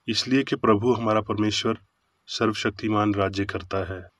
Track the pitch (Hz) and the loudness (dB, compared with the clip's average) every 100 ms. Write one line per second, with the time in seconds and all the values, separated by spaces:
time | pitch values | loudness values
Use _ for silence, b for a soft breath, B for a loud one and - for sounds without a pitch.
0 | - 107 123 135 135 - 113 104 120 113 | -6 -4 2 0 2 2 4 4 4 2
1 | 110 107 104 104 107 - 117 113 _ _ | 2 0 0 0 0 0 -2 -4 _ _
2 | _ _ - - 110 104 110 - 110 107 | _ _ -12 -2 0 0 -4 -4 -2 0
3 | 107 98 98 98 98 - 90 95 90 95 | 0 0 -2 -2 -4 -6 -6 -6 -6 -10
4 | 90 | -14